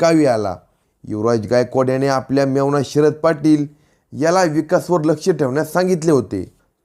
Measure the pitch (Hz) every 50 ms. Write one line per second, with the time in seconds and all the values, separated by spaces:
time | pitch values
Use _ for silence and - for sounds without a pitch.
0 | 170 165 170 156 147 131 120 110 104 95 87 - _ _ _ _ _ _ _ _
1 | - 101 104 107 107 117 120 113 101 95 120 123 123 123 - 135 131 127 131 131
2 | 139 139 135 131 - - 135 139 139 135 131 139 139 139 143 143 135 - - 147
3 | 151 151 151 151 - 165 160 143 147 156 151 151 147 147 - _ _ _ _ _
4 | _ - - 120 147 165 175 190 185 165 147 160 156 - 180 170 - - 180 170
5 | 151 160 156 160 - 196 175 143 147 123 127 151 151 151 - 180 185 185 185 156
6 | 160 165 151 127 107 - - 95 87 - _ _ _ _ _ _ _